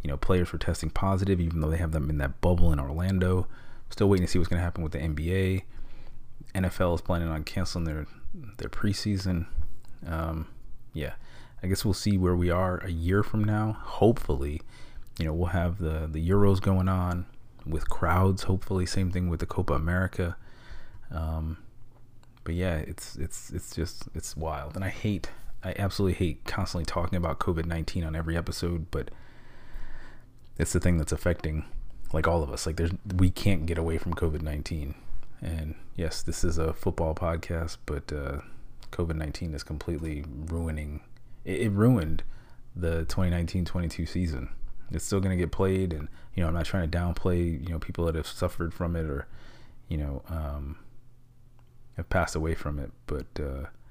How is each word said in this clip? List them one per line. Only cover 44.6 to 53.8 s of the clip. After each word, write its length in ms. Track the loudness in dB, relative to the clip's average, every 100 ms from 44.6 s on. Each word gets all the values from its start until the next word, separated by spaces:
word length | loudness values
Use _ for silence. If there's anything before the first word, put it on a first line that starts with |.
| -2 -2 -2
It's 120 | -4
still 160 | 0 2
gonna 160 | 2 2
get 160 | 0
played, 420 | 2 2 2 0
and, 160 | -2 -6 -10 -8 0
you 80 |
know, 40 | 2
I'm 60 |
not 120 | 2 0
trying 220 | 0 0
to 80 | 0
downplay, 640 | 0 0 2 2 2 0
you 100 | -4
know, 100 | -4
people 260 | -4 -2 0
that 80 |
have 140 | 0 -4
suffered 440 | -2 -2 -2 -4
from 240 | -2 -2 0
it 120 | -2
or, 180 | -4 -6 -12 -14 -16 -18 -16 -6
you 100 | -4
know, 240 | -4 -6 -6
um, 480 | -6 -4 -6 -8 -10 -14 -16 -18 -20 -20 -20 -20 -20 -20 -20 -16 -10
have 120 | 0
passed 260 | 2 2 0
away 180 | 0
from 240 | 0 -2 -4
it, 140 | -6 -10 -6
but, 180 | -6 -6 -6
uh, 280 | -4 -4 -8 -12